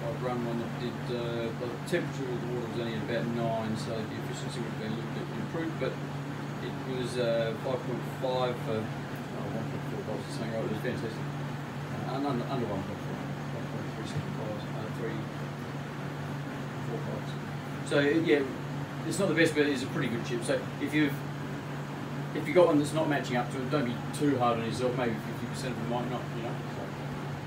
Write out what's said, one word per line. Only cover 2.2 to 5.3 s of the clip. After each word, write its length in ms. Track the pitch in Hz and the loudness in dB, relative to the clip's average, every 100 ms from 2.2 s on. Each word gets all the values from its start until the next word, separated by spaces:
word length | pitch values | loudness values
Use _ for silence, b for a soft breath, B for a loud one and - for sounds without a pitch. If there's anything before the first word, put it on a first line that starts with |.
| 127 | -2
of 80 | 120 - | -2 0
the 20 | |
water 140 | 123 110 | -2 -2
was 80 | 117 | -2
only 160 | 117 | -2
about 320 | 110 107 117 117 | -2 0 0 0
nine, 400 | 117 113 113 110 | 0 2 0 0
so 160 | 107 113 | -2 -2
the 260 | 110 104 110 | -2 -4 -4
efficiency 400 | - - - - | -4 -4 -4 -4
would 80 | 113 | -4
have 120 | 107 - | -2 -2
been 80 | |
a 40 | - | -2
little 120 | - - | -2 -4
bit 80 | - | -4